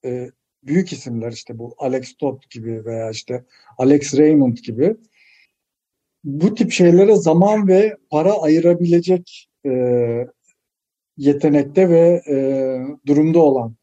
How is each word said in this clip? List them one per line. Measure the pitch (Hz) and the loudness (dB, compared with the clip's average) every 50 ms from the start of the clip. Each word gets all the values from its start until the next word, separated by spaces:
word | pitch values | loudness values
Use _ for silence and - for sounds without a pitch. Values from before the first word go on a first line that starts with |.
| - | -8
e, | 131 123 127 123 127 _ _ _ _ _ _ _ | -8 -10 -8 -10 -14 _ _ _ _ _ _ _
büyük | 131 147 180 185 - - | -2 -2 -2 -2 -2 -8
isimler, | 123 - 131 120 113 110 120 113 | -14 -12 -10 -10 -8 -8 -10 -12
işte | - - _ 117 113 | -14 -16 _ -16 -16
bu | 117 117 - _ | -16 -16 -14 _
Alex | 143 131 127 131 127 - - | -6 -6 -6 -6 -8 -10 -14
Toth | _ 151 139 - - _ _ | _ -8 -8 -8 -8 _ _
gibi | - 117 113 117 113 113 110 | -20 -14 -12 -10 -10 -10 -10
veya | 113 113 113 113 110 | -10 -10 -8 -8 -10
işte | 110 110 - - 127 123 _ _ _ _ _ _ _ - | -10 -12 -12 -12 -12 -12 _ _ _ _ _ _ _ -2
Alex | 127 135 143 147 143 - 139 135 | 2 2 2 2 2 -2 0 2
Raymond | 151 151 156 147 135 123 113 | 4 4 4 4 2 0 -2
gibi | - _ - 110 113 139 185 226 - _ _ _ _ _ _ _ _ _ _ _ _ _ _ _ _ _ _ _ _ _ _ _ _ _ | -4 _ -12 -6 -2 -2 -2 -2 -6 _ _ _ _ _ _ _ _ _ _ _ _ _ _ _ _ _ _ _ _ _ _ _ _ _
bu | 139 139 147 165 214 214 | -12 -6 -2 -2 -2 0
tip | - 233 - - | 0 -4 -4 0
şeylere | - 185 170 170 180 196 208 214 | 2 4 6 6 6 6 4 4
zaman | 190 165 160 156 170 190 202 214 214 208 190 | 2 2 2 2 4 4 2 2 0 2 2
ve | 185 190 208 214 214 - _ _ | 4 4 2 0 -2 -8 _ _
para | - - 160 190 214 | -4 0 0 0 0
ayırabilecek, | 208 185 151 156 165 165 175 175 175 175 170 170 170 170 180 185 180 180 _ - - _ _ _ _ _ | 0 0 0 0 2 2 2 0 2 0 2 2 0 2 0 -2 -2 -2 _ -20 -20 _ _ _ _ _
e, | 143 127 127 127 123 123 120 120 117 117 117 123 123 _ _ _ _ _ _ _ _ _ _ _ _ _ _ _ _ _ | -6 -4 -2 -2 0 0 0 -2 -2 -4 -6 -8 -10 _ _ _ _ _ _ _ _ _ _ _ _ _ _ _ _ _
yetenekte | - 139 139 143 143 - 156 143 147 139 139 - 185 190 180 | -4 -2 0 0 0 0 0 0 0 -2 0 0 0 2 4
ve, | 170 165 170 170 175 170 - - | 4 4 4 4 2 0 -2 -4
e, | 147 135 135 135 135 135 131 131 131 127 127 135 147 _ _ | -4 -2 -2 -2 -2 -2 -4 -4 -4 -6 -8 -10 -14 _ _
durumda | 139 143 147 156 160 160 170 | -2 0 2 2 2 2 4
olan | 165 147 135 131 117 117 113 _ | 4 4 2 0 -4 -6 -12 _